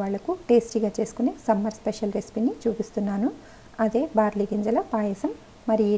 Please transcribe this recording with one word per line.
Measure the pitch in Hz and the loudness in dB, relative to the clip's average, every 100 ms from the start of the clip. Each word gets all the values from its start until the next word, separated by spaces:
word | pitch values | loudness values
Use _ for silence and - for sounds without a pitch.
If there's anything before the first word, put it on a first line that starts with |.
వాళ్ళకు | 196 202 - 370 - | -2 -4 -4 -4 4
టేస్టీగా | 240 226 226 214 - | 4 4 0 -2 -2
చేసుకునే | 185 - 240 - - | -4 0 -2 0 0
సమ్మర్ | 208 214 214 | 2 0 -4
స్పెషల్ | - 214 208 196 | -6 -2 -2 -4
రెసిపీని | 196 - 233 440 | -4 -2 -2 0
చూపిస్తున్నాను. | 233 214 214 - 202 196 233 - - - - - 226 | -2 -2 -4 -2 -2 0 -2 -4 -12 -20 -16 -2 0
అదే | 226 311 220 | 2 0 2
బార్లీ | 208 208 202 | 2 0 -2
గింజల | 214 208 247 403 | 0 0 0 0
పాయసం. | 226 208 196 320 466 - - - | -2 -2 -2 -4 -6 -14 -10 0
మరి | 220 | 2
ఈ | 208 | 4